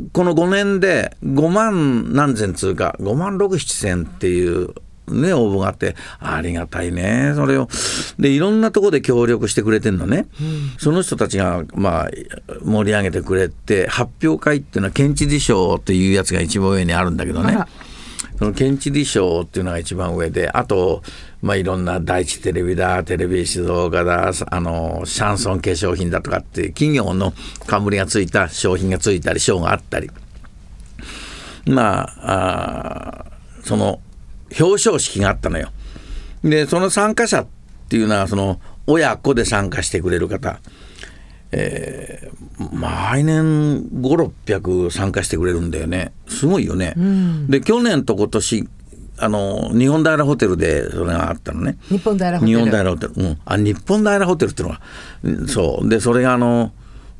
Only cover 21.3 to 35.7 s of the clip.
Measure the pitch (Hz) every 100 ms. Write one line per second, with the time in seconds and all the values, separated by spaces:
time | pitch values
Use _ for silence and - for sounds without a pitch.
21.3 | - 95 98 92 92 87 90 82 92 87
22.3 | - 98 87 90 90 90 92 85 87 90
23.3 | 92 82 90 90 87 87 85 87 87 92
24.3 | 92 - 90 85 82 80 82 87 - 104
25.3 | 101 110 92 87 87 95 90 87 87 -
26.3 | 90 - - 85 - 151 143 95 92 98
27.3 | - - - - 101 101 101 92 107 87
28.3 | 107 87 - 98 90 95 92 110 90 80
29.3 | 82 - 92 85 - - - - - -
30.3 | - - - - - - - - - -
31.3 | - - - 147 131 110 95 - - -
32.3 | 95 92 87 92 - - - - - -
33.3 | - - - - 107 101 - - - -
34.3 | - - - 170 202 226 156 - - 101
35.3 | 98 85 85 -